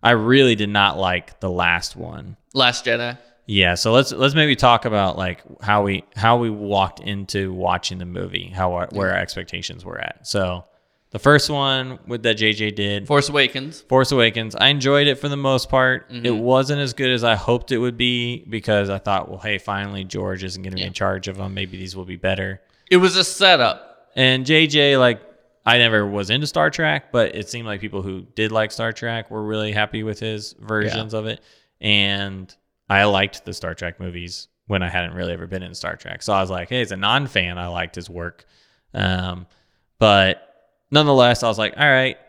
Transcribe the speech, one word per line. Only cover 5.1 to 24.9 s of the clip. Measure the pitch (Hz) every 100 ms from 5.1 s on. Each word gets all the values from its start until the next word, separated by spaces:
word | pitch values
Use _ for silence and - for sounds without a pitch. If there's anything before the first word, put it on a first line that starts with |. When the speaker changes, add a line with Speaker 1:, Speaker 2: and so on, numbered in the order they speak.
| 87
Speaker 1:
like, | 92 87 - -
how | 104 104
we, | 101 95 - -
how | 113 120
we | 117
walked | 107 104 98 95 -
into | - 101 98 101 95
watching | 92 90 90 - 92
the | 90
movie, | 90 92 90 90
how | 95 92
our, | 90 87
where | 101 95
Speaker 2:
Yeah. |
Speaker 1:
our | 92
expectations | 92 - 87 87 87 82
were | 92 85
at. | - - -
So | 101 92 90 - _ _ _ _
the | 110
first | 147 147 139
one | 147 139 131 127 127 -
with | 117
that | 113
J | 107 110
J | 107 107
did, | 104 101 101 101
Speaker 2:
Force | 147 139
Awakens. | 147 131 131 139 160
Speaker 1:
Force | _ 131 131
Awakens, | 135 113 110 110
I | - 127
enjoyed | 143 131 143 143
it | 131
for | 143
the | 139
most | 139 131 -
part. | 131 131 131 -
Speaker 2:
Mm-hmm. | 123 117
Speaker 1:
It | 110
wasn't | 120 131 135 147
as | 139
good | 120 131
as | 123
I | 117
hoped | 110 - 120 120
it | 123
would | 123 117
be | 123 123 120 123 -
because | 110 - 104 98
I | 98
thought, | - 95 -
"Well, | 92
hey, | 107 101
finally | - 98 101 98
George | 95 98 95 95
isn't | 95 92
gonna | 95 92
be |
Speaker 2:
Yeah. | 92
Speaker 1:
in |
charge | 92 98 95 92
of | 95
them. | 95
Maybe | 98 95 95
these | 92 92
will |
be | 92 90
better." | 92 95 95 95 _ _ _
Speaker 2:
It | 185
was | 185 180
a |
setup. | 180 - 190 170 117 - - - _ -
Speaker 1:
And | 131 131
J | 131 156 160
J, | 147 143